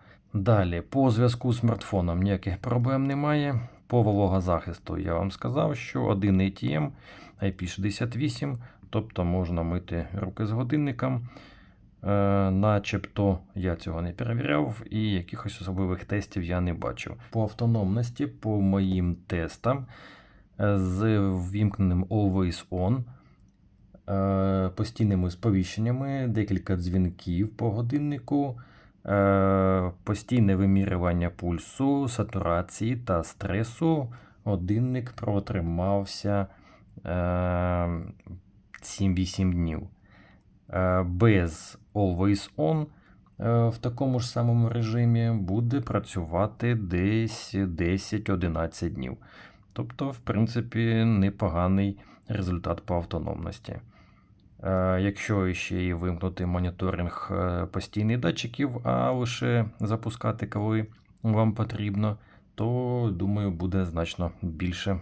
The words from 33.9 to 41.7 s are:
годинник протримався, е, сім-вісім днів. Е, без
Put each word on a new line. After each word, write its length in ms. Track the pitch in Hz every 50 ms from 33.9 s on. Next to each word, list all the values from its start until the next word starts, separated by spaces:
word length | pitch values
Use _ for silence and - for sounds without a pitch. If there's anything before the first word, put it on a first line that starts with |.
| 160 147 127 117 - - - - - _ -
годинник 680 | 104 98 87 90 95 104 117 127 127 127 127 120 -
протримався, 1300 | - - - 113 101 101 98 - 98 90 82 85 85 87 90 98 101 101 98 - - - - 101 101 101 95 - - - - - - - - - - - -
е, 800 | - 87 90 87 90 90 90 90 90 90 87 90 90 90 87 87 87 85 82 82 87 - - _ - 87 - - - - - _ _ - -
сім-вісім 680 | - - - - 98 95 90 90 90 90 - 98 95 92
днів. 300 | 87 87 85 82 80 - - - - - _ - - - - - - - _ _ - _ _ -
Е, 320 | - 92 92 92 90 92
без 760 | 92 90 90 90 117 113 104 92 85 82 80 - - -